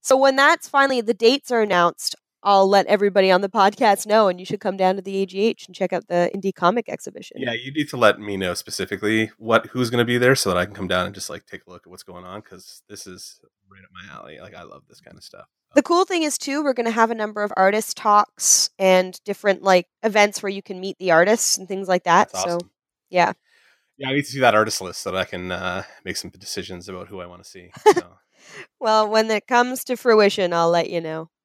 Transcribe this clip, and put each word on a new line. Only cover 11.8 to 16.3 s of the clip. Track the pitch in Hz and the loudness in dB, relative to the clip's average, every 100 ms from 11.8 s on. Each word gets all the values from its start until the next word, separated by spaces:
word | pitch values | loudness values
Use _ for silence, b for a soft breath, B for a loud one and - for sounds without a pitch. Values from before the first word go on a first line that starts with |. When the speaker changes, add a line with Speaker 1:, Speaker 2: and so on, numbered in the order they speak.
| _ | _
Speaker 2:
at | |
what's | 90 | -20
going | - 90 | -20 -20
on, | 90 98 | -16 -16
'cause | 107 95 - - _ | -16 -20 -20 -20 _
this | 104 - | -20 -18
is | 90 - _ _ _ 95 | -18 -20 _ _ _ _
right | 95 | _
up | 95 | _
my | 92 101 62 | -20 -20 -18
alley. | - 78 | -20 -20
Like, | - - | -20 -20
I | |
love | 85 - _ | -20 -20 _
this | _ | _
kind | - - | -20 -20
of | |
stuff. | - - - _ _ | -20 -20 -20 _ _
Speaker 1:
The | - | -4
cool | - 349 381 | -2 -2 -2
thing | 359 | -4
is, | 302 | -4